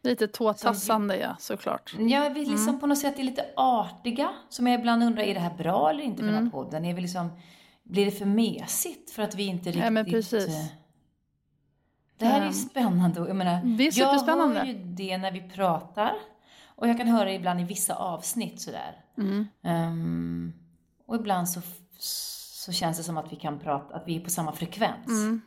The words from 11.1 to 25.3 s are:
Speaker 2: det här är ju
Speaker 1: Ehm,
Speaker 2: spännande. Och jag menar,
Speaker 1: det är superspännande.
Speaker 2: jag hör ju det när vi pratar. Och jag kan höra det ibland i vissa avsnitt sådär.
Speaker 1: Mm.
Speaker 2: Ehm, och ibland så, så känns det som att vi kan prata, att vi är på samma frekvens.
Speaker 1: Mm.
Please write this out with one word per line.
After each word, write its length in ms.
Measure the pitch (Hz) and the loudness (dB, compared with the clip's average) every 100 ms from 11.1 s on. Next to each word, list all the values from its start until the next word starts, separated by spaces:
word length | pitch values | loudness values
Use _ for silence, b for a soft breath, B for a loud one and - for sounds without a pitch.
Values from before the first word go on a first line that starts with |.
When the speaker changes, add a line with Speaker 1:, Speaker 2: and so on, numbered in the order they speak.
| _ _ _ _ _ _ _ _ _ _ _ | _ _ _ _ _ _ _ _ _ _ _
Speaker 2:
det 80 | 226 | 4
här 100 | 277 | 4
är 40 | |
ju 60 | 294 | 2
Speaker 1:
Ehm, 60 | |
Speaker 2:
spännande. 680 | - 262 269 226 175 175 170 | -2 -4 0 2 4 4 2
Och 80 | 170 | -2
jag 60 | 190 | 0
menar, 260 | 180 175 | 2 2
Speaker 1:
det 240 | 247 220 294 | 2 4 4
är 40 | |
superspännande. 640 | 240 269 277 269 339 302 - | 6 6 6 4 4 4 2
Speaker 2:
jag 100 | 269 | -2
hör 80 | |
ju 60 | 208 | -6
det 340 | 180 180 190 185 | -8 -8 -4 -2
när 140 | 190 | -2
vi 100 | 180 185 | -6 -10
pratar. 600 | 190 185 165 - - 220 427 - _ b b b - | 0 2 2 -2 0 0 0 -8 _ b b b 0
Och 120 | 233 | 2
jag 80 | 233 | 4
kan 100 | 233 | 4
höra 180 | 233 196 | 4 4
det 80 | 190 | 0
ibland 260 | 175 180 | 0 0
i 20 | |
vissa 320 | 175 208 - - | -2 -2 -2 -2
avsnitt 640 | 185 165 - 240 - - | -4 -4 -4 -4 -4 -8
sådär. 340 | - 104 - - _ - | -10 -8 -10 -14 _ -4
Speaker 1:
Mm. 300 | 202 202 208 _ | 0 0 -2 _
Speaker 2:
Ehm, 880 | 175 170 165 165 165 - 170 170 170 165 - _ _ _ - | -2 0 0 -2 -2 -2 -2 -4 -6 -10 -20 _ _ _ -6
och 80 | 226 | -4
ibland 340 | 208 180 175 | 0 0 0
så, 120 | 180 - - _ - | -4 -10 -18 _ -12
så 720 | - - - - - - - | -8 -8 -8 -12 -14 -14 -6
känns 260 | 170 170 165 | -2 -2 -2
det 60 | |
som 140 | 165 160 | -4 -6
att 140 | 151 | -6
vi 40 | 147 | -8
kan 240 | 160 147 | -6 -4
prata, 360 | 156 139 - - | -2 -4 -4 -10
att 80 | - | -4
vi 80 | 160 | -6
är 40 | |
på 100 | 175 | -2
samma 220 | - 160 | -2 -2
frekvens. 560 | 156 170 - 214 - - | -4 -8 -2 -2 -2 -2
Speaker 1:
Mm. 340 | 220 214 | 0 0